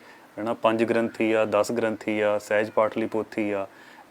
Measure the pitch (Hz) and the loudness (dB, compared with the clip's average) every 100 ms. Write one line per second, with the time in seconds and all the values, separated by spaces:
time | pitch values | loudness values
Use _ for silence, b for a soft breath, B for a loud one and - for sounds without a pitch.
0 | B B B - 107 117 113 113 117 117 | B B B -8 -6 0 2 2 2 2
1 | 113 - 110 110 107 104 104 120 113 107 | 0 0 0 2 2 2 0 0 -2 -2
2 | - 107 104 104 - 104 110 113 107 - | -4 0 2 0 0 0 0 2 0 0
3 | 110 110 104 - 104 101 98 B B B | -4 -4 -4 -4 -4 -4 -6 B B B
4 | B | B